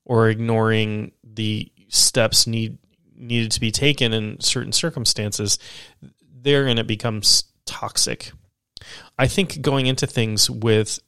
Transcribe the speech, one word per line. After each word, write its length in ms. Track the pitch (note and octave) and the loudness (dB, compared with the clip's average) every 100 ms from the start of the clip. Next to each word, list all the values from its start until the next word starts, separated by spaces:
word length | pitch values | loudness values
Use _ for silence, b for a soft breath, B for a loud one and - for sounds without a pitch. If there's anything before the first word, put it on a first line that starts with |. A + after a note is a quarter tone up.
or 240 | - A2+ A2 | -2 2 2
ignoring 840 | A2 A#2 A2+ A2 A2 G#2+ G#2+ - - | 2 0 0 2 2 0 -4 -8 -14
the 480 | A#2 G#2+ G#2+ G#2+ - _ _ | -14 -6 -4 -4 -8 _ _
steps 580 | - - C3 A2 - - | 2 2 4 4 4 2
need, 300 | A2+ A2+ - _ _ _ _ | 0 -4 -8 _ _ _ _
needed 340 | A#2+ A#2 A2+ | -4 -2 -2
to 80 | - | -2
be 120 | A2+ | -2
taken 420 | G#2 C#3+ C#3+ A#2+ | 2 2 2 2
in 260 | A2 G#2+ - | 0 -4 -4
certain 320 | - B2+ - | -2 -2 -2
circumstances, 880 | - E3 D3 A2+ - G#2 - G2+ - B B B B - _ _ B2+ | -2 -2 -2 -2 -2 -4 -4 -2 -4 B B B B -20 _ _ -4
therein 340 | C3 C#3+ C3+ A#2 | 2 4 4 0
it 100 | A2 | 0
becomes 580 | G#2+ A#2 G#2+ - - - _ | -2 -4 0 2 2 0 _
toxic. 680 | - - - - - A#1 - - _ _ _ - B B B - | -14 -10 -6 -4 -4 -4 -12 -20 _ _ _ -20 B B B -2
I 100 | C3 | 0
think 340 | - F3+ D#3 | 0 -2 -2
going 240 | C#3+ C3+ B2+ | -2 0 0
into 200 | B2+ C3 | -2 -2
things 440 | - A2+ G#2+ - | -2 -2 0 0
with 500 | A#2+ A2+ G#2+ G#2+ - | 0 2 2 2 -6